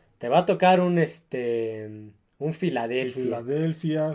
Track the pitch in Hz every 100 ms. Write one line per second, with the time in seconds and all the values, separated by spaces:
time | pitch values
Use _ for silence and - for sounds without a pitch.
0 | _ _ 120 151 180 185 180 185 180 170
1 | 160 - _ 131 120 117 113 110 107 107
2 | 107 - _ - 147 160 180 127 117 127
3 | 131 127 123 117 120 147 165 160 160 156
4 | 156